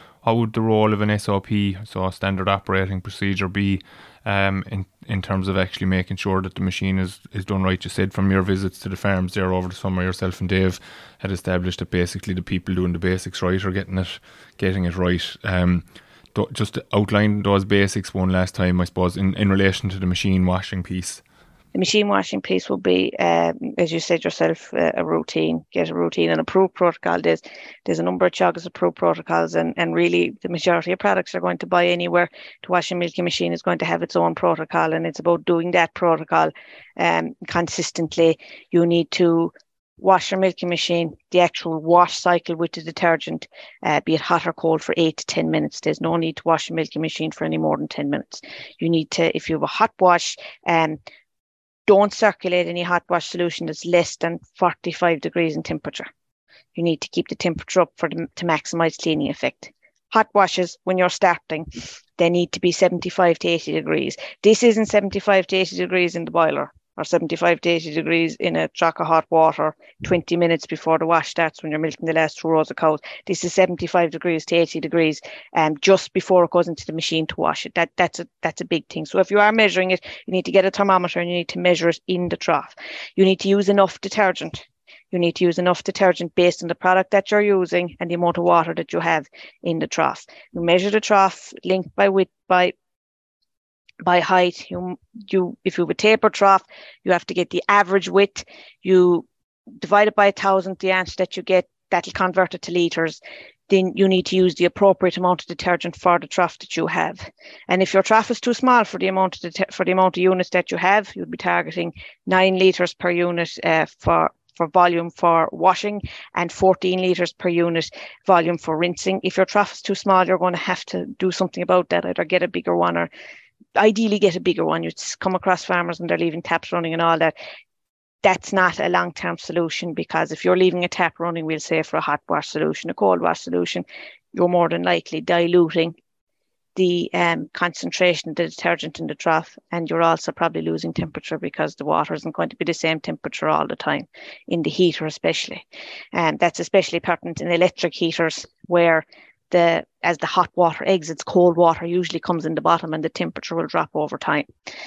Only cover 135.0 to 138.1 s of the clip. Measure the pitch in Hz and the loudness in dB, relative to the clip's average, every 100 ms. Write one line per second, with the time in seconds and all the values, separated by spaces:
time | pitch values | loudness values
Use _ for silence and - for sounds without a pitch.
135 | - 156 - 170 170 175 165 165 165 - | -4 -8 0 0 4 4 4 2 -2 -4
136 | _ _ _ _ _ _ _ - 180 175 | _ _ _ _ _ _ _ 0 0 0
137 | - - 175 160 151 - 175 - 175 - | -2 0 0 -2 -6 -4 -4 -4 -6 0
138 | 180 | 2